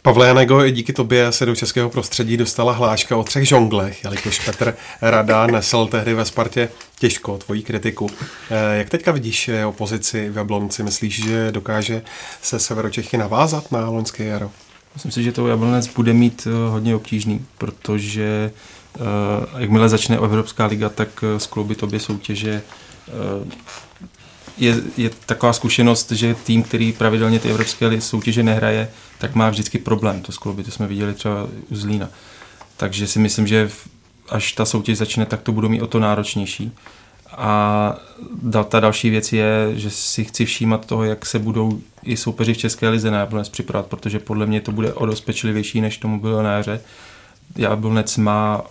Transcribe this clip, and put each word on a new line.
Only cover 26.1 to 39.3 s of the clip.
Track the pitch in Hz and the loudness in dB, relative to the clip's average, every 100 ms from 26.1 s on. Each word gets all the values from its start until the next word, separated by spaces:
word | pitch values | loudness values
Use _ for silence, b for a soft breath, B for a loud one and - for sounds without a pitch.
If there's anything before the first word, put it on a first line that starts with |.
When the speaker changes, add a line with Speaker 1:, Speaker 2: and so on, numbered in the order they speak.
Speaker 2:
že | 113 117 113 | 0 0 -2
tým, | - 113 | 2 2
který | 113 117 113 | 2 0 0
pravidelně | 113 110 110 113 113 | 2 2 2 4 2
ty | 113 | 2
evropské | 110 110 - 117 | 0 -2 0 0
li-, | 110 | 0
soutěže | - 117 113 113 | 0 -2 0 2
nehraje, | 113 110 110 110 110 B B B | 2 2 2 0 -4 B B B
tak | - 120 | -2 2
má | 110 | 2
vždycky | 104 107 - | 2 -2 -4
problém | - 107 107 98 | 0 0 0 -2
to | 87 | -6
skloubit. | 92 104 98 101 | -8 -8 -8 -8
To | |
jsme | - 104 | -6 -4
viděli | 101 104 | -4 -4
třeba | 101 107 104 101 107 - | -4 -4 -4 -6 -10 -10
u | 104 | -6
Zlína. | 101 104 92 B B B B B B - | -2 -2 -4 B B B B B B -6
Takže | 101 95 104 | -6 -4 -2
si | 107 | 2
myslím, | 107 107 104 | 2 2 2
že | 110 107 | 4 2
v-, | - - - _ _ - | -2 -16 -20 _ _ -6
až | 110 - | -4 -4
ta | - 110 | -2 0
soutěž | 113 104 107 | 0 0 0
začne, | 107 - 107 | 0 -2 -2
tak | 107 | -2
to | - | -2
budou | 110 110 | 0 2
mít | 113 | 0
o | 113 | 0
to | 117 | 2
náročnější. | 107 104 101 107 98 - 110 - B B B B - - | 2 2 0 -4 -4 -6 -8 -10 B B B B -20 -6
A | 110 107 104 104 104 - - - - - | 0 2 2 2 0 -2 -12 -20 -16 -8
da-, | 123 107 | -2 0
ta | 107 113 | 2 4
další | 107 107 117 | 4 2 2
věc | 110 104 | 0 0